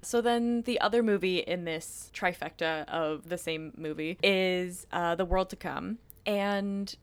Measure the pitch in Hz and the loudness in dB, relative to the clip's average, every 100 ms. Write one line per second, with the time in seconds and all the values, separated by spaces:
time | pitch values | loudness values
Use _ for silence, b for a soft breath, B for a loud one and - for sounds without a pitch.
0 | - 240 240 240 233 240 233 240 208 233 | -2 0 2 2 2 0 0 0 2 4
1 | 226 202 185 180 - 180 170 160 - - | 4 4 2 0 0 -2 -2 -4 -6 -14
2 | - - 185 175 151 - 160 156 - 165 | -14 -2 -2 -2 -6 -2 -2 -2 -2 -2
3 | 156 156 165 175 - 160 156 - 156 156 | 0 -2 -4 -6 -4 -4 -6 -8 -6 -4
4 | 156 185 196 190 185 180 180 180 - - | -4 2 4 6 4 2 -2 -6 -6 -2
5 | 170 170 185 185 190 190 185 131 - 226 | 2 2 2 2 2 -2 -6 -4 -4 -6
6 | - - - 202 202 202 202 196 196 - | -10 -10 -2 0 2 0 0 -2 -6 -8